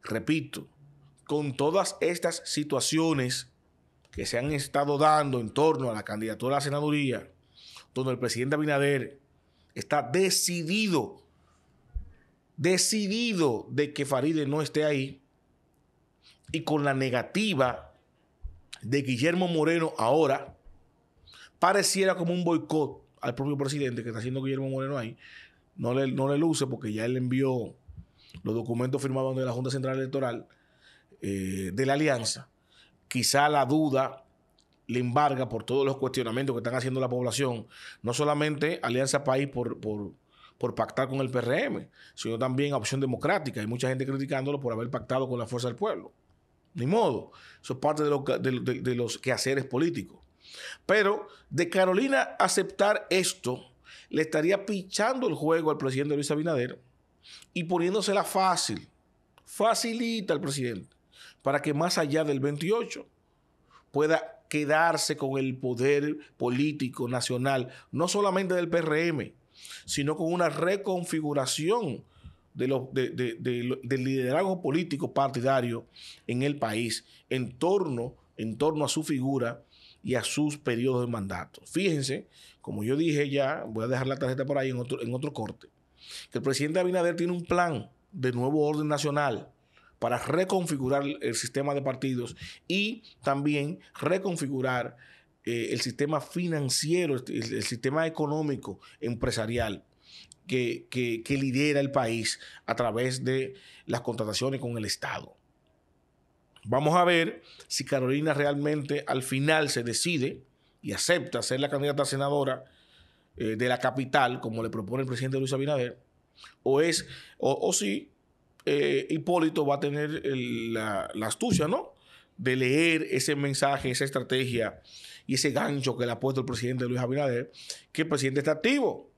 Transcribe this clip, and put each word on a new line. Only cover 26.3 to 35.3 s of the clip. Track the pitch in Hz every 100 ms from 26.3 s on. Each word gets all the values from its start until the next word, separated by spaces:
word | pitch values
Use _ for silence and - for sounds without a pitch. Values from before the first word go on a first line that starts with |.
| 143
luce | 165 151 131
porque | 120 110
ya | 107
él | 117 127
envió | 127 127 135 127 107 - - - - _ - 87
los | 113
documentos | 113 113 117 127 135
firmados | 131 131 131 131
de |
la | 127
Junta | 120 127
Central | 135 131 131
Electoral, | 131 139 131 117 - _ _ _ - - _ -
eh, | 95 98 95 95 95
de | 98 135
la |
Alianza. | 143 156 127 110 - - _ _ - - _ _
Quizá | 127 117 139 147
la | 147 127
duda | 156 151 135 131 - _ _ _ _ _ _ -
le | 120
embarga | 123 127 147